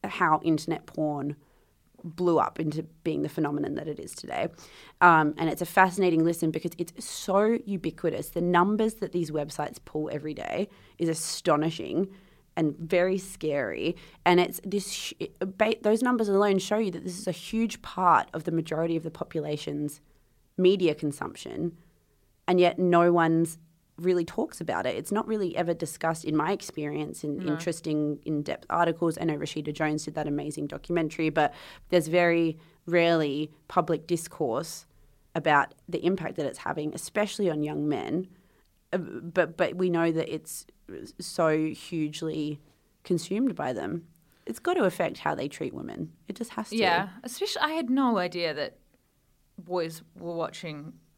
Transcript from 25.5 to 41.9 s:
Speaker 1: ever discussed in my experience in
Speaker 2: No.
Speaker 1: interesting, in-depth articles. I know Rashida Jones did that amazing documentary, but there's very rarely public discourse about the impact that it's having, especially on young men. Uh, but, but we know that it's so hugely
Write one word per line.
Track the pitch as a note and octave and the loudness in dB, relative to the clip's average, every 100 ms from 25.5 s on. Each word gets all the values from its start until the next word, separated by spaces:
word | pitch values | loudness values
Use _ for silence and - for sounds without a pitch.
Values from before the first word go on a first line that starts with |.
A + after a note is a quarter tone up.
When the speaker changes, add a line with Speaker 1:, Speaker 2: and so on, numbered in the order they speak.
Speaker 1:
ever | - E3+ | -2 -2
discussed | E3 D3+ - E3 D#3+ | -2 -4 -2 -2 -2
in | D#3 | -2
my | D3+ D#3 | 0 0
experience | G3 - - D3 D3 D3 - | -2 -6 -6 -6 -4 -6 -6
in | D3+ C#3+ | -6 -4
Speaker 2:
No. | F3+ | -4
Speaker 1:
interesting, | D#3 E3+ E3 D#3+ D3+ D3+ D3 | -2 -4 -4 -2 0 0 -4
in-depth | - D3+ D3+ - - | -4 -4 -4 -8 -2
articles. | E3+ E3+ E3 E3 D#3+ | 2 2 2 -2 0
I | |
know | E3 D3 | -2 -2
Rashida | D3+ D#3 D3+ | -6 -6 -8
Jones | D3 D#3 D3+ | -4 -2 -2
did | D3+ | -4
that | D3+ D3+ | -6 -4
amazing | C#3+ D3 D3+ C#3+ | -4 -6 -8 -8
documentary, | D3 - E3+ D#3 - D#3 | -8 -4 -2 -2 -2 0
but | D3+ D3 - - - - | 2 2 0 -20 -20 2
there's | F3+ D#3 | 2 4
very | F3 F3 E3+ E3 D#3+ - _ | 4 6 4 2 -2 -16 _
rarely | - E3+ E3+ E3 D3+ C#3 D#3 _ - | 2 4 6 4 2 -2 -6 _ 0
public | F3+ E3 D#3+ | 0 2 -2
discourse | E3 E3+ - - C#3+ A#2+ D#3+ - - _ _ _ _ | 0 -4 -4 -4 -2 -2 -6 -14 -18 _ _ _ _
about | E3 D#3 C#3+ - _ - | -2 4 4 4 _ -8
the | E3+ | -2
impact | F3 F#3+ D#3+ | 0 0 -4
that | - | -4
it's | C#3+ - | -6 -4
having, | - - D3+ | -6 -4 -4
especially | - - G#3 G#3 - F#3+ | -6 -4 -2 -2 0 0
on | D3+ | 0
young | D3+ D3+ D3 | -2 -2 -2
men. | C3 A1+ E3 F#3 - _ _ _ _ _ | -2 -2 -4 -6 -16 _ _ _ _ _
Uh, | F#3 | -6
but, | E3 - E3+ F3+ E3 E3 | -6 -10 -2 0 0 0
but | E3+ | -2
we | F3 F#3 | 0 0
know | E3+ E3 | 2 2
that | D#3+ - | 0 -4
it's | D3+ - - - _ - - - - | -8 -10 -16 -16 _ -18 -16 -16 -14
so | - - D#3+ D#3 D#3 | -8 0 2 2 0
hugely | - - | -6 -8